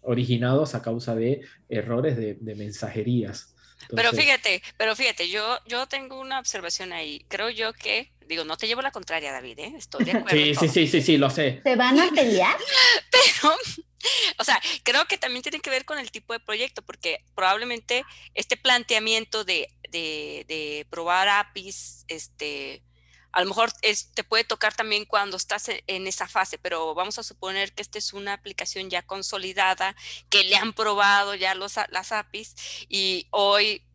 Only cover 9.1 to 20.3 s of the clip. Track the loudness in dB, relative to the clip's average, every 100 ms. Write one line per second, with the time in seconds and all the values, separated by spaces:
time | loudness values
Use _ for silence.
9.1 | -6 -6 -10 -12 -14 -14 -14 -14 -2 0
10.1 | 0 4 4 4 4 4 4 4 4 4
11.1 | 4 4 2 -2 0 0 4 6 6 6
12.1 | 4 4 6 4 2 0 6 6 6 6
13.1 | 6 8 6 4 4 -2 -10 -16 _ -2
14.1 | 0 0 0 2 2 2 -2 2 2 2
15.1 | -2 -2 -4 -6 -8 -2 -4 -4 -8 -8
16.1 | -14 _ -10 -6 -4 -4 -6 -16 -8 -6
17.1 | -6 _ 0 2 2 0 -8 -2 -4 -4
18.1 | -18 -12 -10 -2 0 4 2 4 0 2
19.1 | -2 -2 -6 -2 -4 -4 _ -10 -8 -6
20.1 | -8 -10